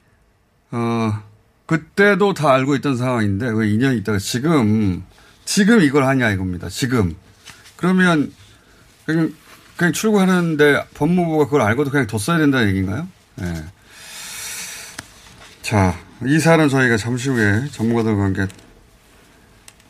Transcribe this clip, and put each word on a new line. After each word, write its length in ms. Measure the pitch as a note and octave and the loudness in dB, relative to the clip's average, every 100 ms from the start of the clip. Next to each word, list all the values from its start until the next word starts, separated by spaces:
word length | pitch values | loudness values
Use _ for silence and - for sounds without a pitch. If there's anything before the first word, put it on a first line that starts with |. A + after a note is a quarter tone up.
| _ _ _ _ _ _ - | _ _ _ _ _ _ -12
어, 520 | A#2+ A#2 A#2 A2 G#2+ - _ _ _ - | -6 -4 -2 -2 -4 -8 _ _ _ -4
그때도 640 | E3 - - G3+ G3 G3+ | -4 -2 2 4 4 2
다 180 | F3+ D3+ | 2 2
알고 240 | C3 C3 C#3 | 2 2 0
있던 200 | C#3+ B2 | 0 -2
상황인데 520 | B2+ A#2+ G#2 G2 B2+ | -2 0 0 -2 -2
왜 220 | A2 G#2+ | -2 0
이 60 | G#2+ | 2
년 180 | C3+ A#2+ | 0 0
있다가 220 | G#2 G2+ | -2 -4
지금, 840 | - B2 D3 D#3 G#2+ A2 G#2 F2 - - - _ - | -2 -4 0 2 2 2 0 -2 -8 -20 -20 _ -6
지금 360 | - G3+ A#3 | 0 4 4
이걸 240 | D3 C#3+ C3 | 4 2 2
하냐 260 | C3+ A#2+ | 2 0
이겁니다. 360 | F#2+ F#2 F2+ F2+ | 0 -4 -6 -8
지금. 480 | - B2 B2 F#2 D#2 - _ - - - - | -6 -2 0 0 -4 -18 _ -20 -20 -20 -6
그러면 560 | F3 F#3 F3+ D#3+ C3+ - - - _ _ _ _ - | 0 2 2 2 -2 -8 -20 -20 _ _ _ _ -4
그냥, 280 | E3 D#3+ - - - - - | -2 -2 -4 -20 -20 -20 -4
그냥 160 | E3+ | -2
출구하는데 920 | C#3+ A3 G#3 F#3 F3+ E3+ D3+ D3 C#3 - - | 0 0 2 2 2 0 2 4 2 -2 -4
법무부가 500 | D3 F3+ E3 D#3 C#3+ | 0 0 0 0 0
그걸 160 | C#3+ | 2
알고도 300 | G#2 A#2+ C#3+ | 0 0 0
그냥 160 | C#3 A#2+ | -2 -2
뒀어야 320 | A2+ - D3 | -4 -2 0
된다는 300 | D3 C3+ G#2+ | 2 2 0
얘기인가요? 380 | F#2+ F#2+ A2+ F3+ - _ - | 0 -2 -6 -10 -14 _ -12
예. 120 | F2+ E2 D#2 - _ - - - - - - - - - - - - - - - - - | -8 -8 -12 -18 _ -20 -20 -18 -16 -14 -14 -14 -14 -16 -18 -18 -20 -20 -20 -20 -20 -16
자, 340 | - G#2+ F#2 E2+ - - A#2+ | -4 0 0 -2 -10 -10 -2
이 140 | D#3 | 0
사안은 300 | D3+ E3 D3+ | 4 4 4
저희가 280 | C3+ B2+ A#2 | 2 2 0
잠시 320 | A2 B2 C3+ | -2 -4 -2
후에 380 | B2 G#2 G#2 C#3+ | 0 2 0 -2
전문가들과 520 | - A2+ A#2 A2 G#2 | -4 -2 0 0 0
함께, 240 | G2 G2 F#2+ - - - _ _ _ - _ _ _ - - _ _ | -2 -2 -4 -8 -20 -20 _ _ _ -20 _ _ _ -20 -20 _ _